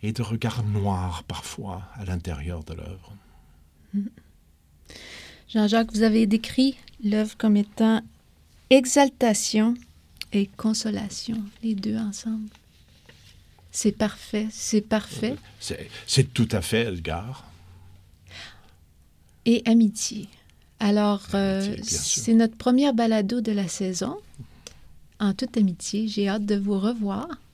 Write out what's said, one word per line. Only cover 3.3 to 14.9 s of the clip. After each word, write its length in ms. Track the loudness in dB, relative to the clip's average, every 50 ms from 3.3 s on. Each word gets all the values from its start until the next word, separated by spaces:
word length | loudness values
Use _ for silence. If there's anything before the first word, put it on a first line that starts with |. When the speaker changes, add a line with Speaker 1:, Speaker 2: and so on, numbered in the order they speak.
| _ -20 -20 _ -20 _ -20 _ _ _ _ _ -6
Speaker 2:
Mm. 60 | -6 -6 -6 -10 -16 _ _ -20 _ _ _ _ _ _ _ _ _ -20 -20 -20 -20 -20 -18 -18 -18 -20 -20 -20 -20 -20 _
Jean-Jacques, 440 | -2 0 2 4 4 2 2 0 0
vous 100 | 2 4
avez 240 | 4 6 4 4
décrit 500 | 4 2 0 0 -2 0 2 2 2 2 -2 -14 -20 -20 -4 -2
l'œuvre 340 | 0 2 2 0 -2 -4
comme 200 | 0 2 4 4
étant 460 | 4 4 0 0 2 4 4 4 2 0 -4 -16 _ _ _ _ _ _ _ _ -20 _ 8
exaltation 1040 | 8 8 8 6 4 4 4 4 4 2 2 2 2 2 0 0 2 2 2 2 2 -2 -6 _ -20 _ _ _ -18 -18 -16 -4 0
et 140 | 0 0 0 -4
consolation, 840 | -4 -2 -2 -2 0 -2 -4 -4 -4 -6 -8 -10 -10 -8 -6 -6 -6 -6 -8 -12 -8 -4
les 120 | -4 -4
deux 220 | -4 -4 -4 -4
ensemble. 520 | -4 -4 -4 -6 -6 -6 -6 -6 -6 -8 -10 -14 -20 _ _ _ _ -20 _ _ _ _ -20 -20 -20 -20 -20 -20 -20 -20 _ -20 -20 -20 -14 -10
C'est 140 | -2 0 0 0
parfait, 540 | 2 -2 -2 -2 -6 -14 -6 -4 -4 -4 -4 -6
c'est 280 | -8 -8 0 0 0 2
parfait. 500 | 2